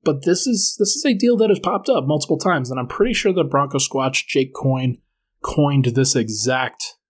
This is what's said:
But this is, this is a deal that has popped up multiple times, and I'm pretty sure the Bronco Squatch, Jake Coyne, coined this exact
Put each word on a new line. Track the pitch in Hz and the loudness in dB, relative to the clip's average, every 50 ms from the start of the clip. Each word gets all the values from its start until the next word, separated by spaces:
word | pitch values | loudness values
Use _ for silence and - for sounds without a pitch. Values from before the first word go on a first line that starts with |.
But | _ 160 147 135 - | _ 0 -2 0 0
this | 170 180 180 - | 0 0 0 0
is, | 262 233 190 - - - - | 0 0 0 0 -2 0 0
this | 208 196 - | 0 0 0
is | 285 - | 0 0
a | 285 240 | 0 2
deal | 196 - 240 240 | 4 4 2 4
that | 208 220 208 | 4 4 2
has | 196 - | 2 2
popped | - 180 - 294 - - | 0 -2 -2 -2 0 0
up | 254 180 131 | 0 0 2
multiple | 135 151 147 - - 160 147 | 0 0 0 0 -2 -2 0
times, | - 185 175 147 127 123 | 0 0 0 0 -2 -4
and | 131 127 | -4 -4
I'm | 123 127 | -4 -6
pretty | - - 202 254 220 | -6 -6 -4 -2 -2
sure | - - 208 | 0 0 0
the | 185 175 160 | 0 0 0
Bronco | 139 143 139 143 139 143 135 | 0 2 0 0 0 0 -2
Squatch, | - - - 135 131 131 131 - - | -2 -2 -2 -2 -2 0 -2 -2 -4
Jake | - - 135 135 131 - | -2 0 0 0 -2 -4
Coyne, | - - 135 131 127 131 127 120 _ _ _ _ _ _ _ _ _ | -4 -2 0 0 0 0 -2 -4 _ _ _ _ _ _ _ _ _
coined | - - - - 147 143 143 139 123 123 113 | -10 -4 0 2 2 4 4 2 2 2 2
this | 131 131 131 - | 2 2 2 2
exact | 127 117 110 107 104 107 127 127 131 127 117 - _ - - - _ _ | 0 0 -2 -4 -4 -2 0 0 0 -2 -4 -6 _ -12 -12 -12 _ _